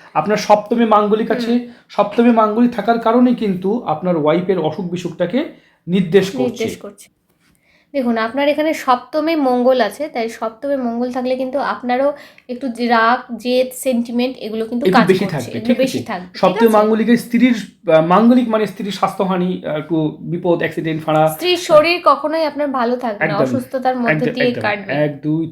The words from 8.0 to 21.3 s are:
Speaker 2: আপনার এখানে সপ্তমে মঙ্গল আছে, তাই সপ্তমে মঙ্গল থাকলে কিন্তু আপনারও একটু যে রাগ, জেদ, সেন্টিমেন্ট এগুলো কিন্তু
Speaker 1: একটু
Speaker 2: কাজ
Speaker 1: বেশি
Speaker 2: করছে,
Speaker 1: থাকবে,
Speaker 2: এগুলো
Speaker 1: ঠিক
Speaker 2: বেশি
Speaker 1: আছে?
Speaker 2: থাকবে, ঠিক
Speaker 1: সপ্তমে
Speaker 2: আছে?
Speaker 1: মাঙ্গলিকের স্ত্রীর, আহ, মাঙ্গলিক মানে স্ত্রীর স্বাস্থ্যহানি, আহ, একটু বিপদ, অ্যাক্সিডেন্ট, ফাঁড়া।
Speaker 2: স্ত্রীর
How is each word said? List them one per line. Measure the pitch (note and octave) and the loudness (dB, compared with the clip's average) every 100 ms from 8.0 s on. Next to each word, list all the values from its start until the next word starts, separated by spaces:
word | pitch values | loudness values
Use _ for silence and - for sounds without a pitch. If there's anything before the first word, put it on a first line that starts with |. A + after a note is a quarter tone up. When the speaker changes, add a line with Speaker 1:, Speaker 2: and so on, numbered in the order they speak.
| A#3+ A3+ | 0 0
Speaker 2:
আপনার | A3+ C4 C#4+ | -2 0 0
এখানে | D4 D#4 | 2 0
সপ্তমে | D4+ - B3 - D4+ D#4 D#4+ | 0 0 0 -2 -2 0 0
মঙ্গল | C4 B3 B3 B3+ | 0 2 2 2
আছে, | G#3 G3+ D4+ | 0 -4 -8
তাই | A#3+ A3+ | -6 -6
সপ্তমে | A3+ A3+ A3+ C#4 C#4 | -6 -10 -6 -4 -4
মঙ্গল | A#3+ A#3 B3 | -4 -4 -4
থাকলে | B3+ B3 C4 | -4 -4 -4
কিন্তু | C4 C4+ | -4 -4
আপনারও | - G#3 B3 B3 C#4 D4 - _ - | -4 -4 -2 0 -2 -4 -12 _ -14
একটু | A#3+ C#4 | -10 -8
যে | A#3 A#3+ | -4 0
রাগ, | A#3 A3+ B3 B3+ A3+ | 2 2 0 -4 -8
জেদ, | B3 B3+ B3+ | -2 -2 -2
সেন্টিমেন্ট | - C4+ A#3 A#3 A#3+ B3 C4 | -4 -4 -2 -2 -4 -4 -6
এগুলো | G#3+ A3 A3 | -8 -8 -6
কিন্তু | A#3+ F#3 | -2 2
Speaker 1:
একটু | F#3 | 4
Speaker 2:
কাজ | F#3 | 4
Speaker 1:
বেশি | F#3 G3+ | 2 0
Speaker 2:
করছে, | D3 | -4
Speaker 1:
থাকবে, | - | -6
Speaker 2:
এগুলো | A#3+ A3+ | -4 -2
Speaker 1:
ঠিক | B3 | 0
Speaker 2:
বেশি | C4 - | 0 -2
Speaker 1:
আছে? | - | -6
Speaker 2:
থাকবে, | F#3+ - | -10 -12
ঠিক | - | 0
Speaker 1:
সপ্তমে | F#3 F#3+ A3+ | 2 4 4
Speaker 2:
আছে? | G#3+ | 6
Speaker 1:
মাঙ্গলিকের | G#3+ A3 G#3+ A#3 | 4 2 2 2
স্ত্রীর, | - A#3 B3+ A3+ - _ - | 2 2 2 2 -6 _ 4
আহ, | D#3+ E3 | 4 6
মাঙ্গলিক | F#3 A#3 B3+ G#3 | 6 6 4 2
মানে | A3 G#3 | 0 -2
স্ত্রীর | - G3+ | -4 -8
স্বাস্থ্যহানি, | G3 G3+ - F#3+ F#3 F3+ F3+ D3+ | -4 -2 -2 -2 0 -2 -4 -6
আহ, | D3+ | -6
একটু | D3 D#3+ D3+ D3+ | -2 -2 -2 -4
বিপদ, | D3+ F3 F3+ E3+ | -8 -4 0 0
অ্যাক্সিডেন্ট, | E3 E3+ D#3 D#3 | -2 -4 -4 -4
ফাঁড়া। | D#3 D#3 | 0 2
Speaker 2:
স্ত্রীর | D#3 | 2